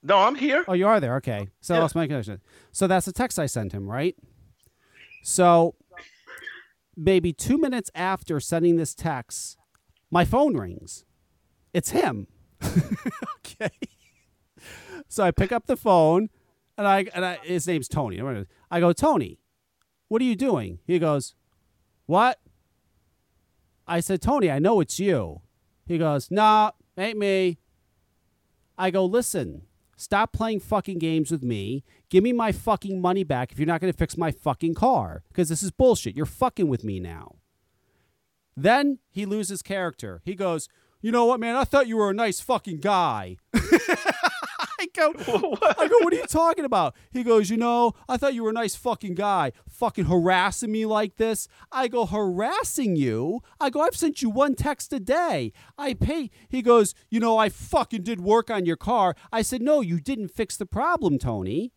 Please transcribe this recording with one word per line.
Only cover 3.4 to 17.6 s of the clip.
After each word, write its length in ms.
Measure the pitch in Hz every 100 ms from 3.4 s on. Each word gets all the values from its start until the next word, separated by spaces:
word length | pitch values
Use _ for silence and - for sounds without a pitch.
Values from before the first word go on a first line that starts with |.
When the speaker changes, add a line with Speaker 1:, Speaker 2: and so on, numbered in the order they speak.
| 143
Speaker 2:
sent 260 | 123 101
him, 160 | 101 98
right? 280 | 117 170 - _ _ _ _ _ _ _ _ - -
So 520 | - - 175 170 165 - _ - - _ _ - - - - _ _ -
maybe 360 | 156 190 175
two 260 | 151 - 285
minutes 320 | 294 247 190
after 460 | 156 185 190 - 151
sending 360 | - 170 175 170
this 180 | 151
text, 640 | - 165 135 - - - - _ _ _ _ _
my 140 | 175
phone 320 | 165 240 294 170
rings. 480 | 92 87 - - _ _ _ _ _ _ _
It's 180 | 180 -
him. 360 | - 190 110 98 _ _ _
<laughs> 60 | - 180 - - - 571 - 571
Okay. 320 | - - 220 _ - _ _ _ _ _ _ _ - - - 359 285
So 140 | -
I 60 | 185
pick 220 | - 196
up 140 | 233 -
the 100 | 254
phone, 540 | 220 180 156 170 214 _ _ _ _ -
and 100 | 202
I, 200 | 196 196
and 100 | 175
I, 120 | 180 170
his 240 | 151 180